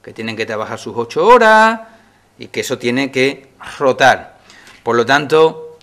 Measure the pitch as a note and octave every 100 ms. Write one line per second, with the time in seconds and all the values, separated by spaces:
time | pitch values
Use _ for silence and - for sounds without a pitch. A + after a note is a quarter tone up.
0 | - G#2+ A2+ A2 A2 G#2+ G#2 A2+ A#2 G#2+
1 | A#2 D3+ G3 B3 A3 A3 A3 A3+ - _
2 | _ _ _ _ A2+ A#2 - B2+ A#2+ B2+
3 | C3+ C3 C3+ C#3+ _ _ - - C3+ A#2+
4 | C3 G2 - _ _ - - - A#2 A#2
5 | A2+ C#3+ C#3 D#3 D#3+ - - -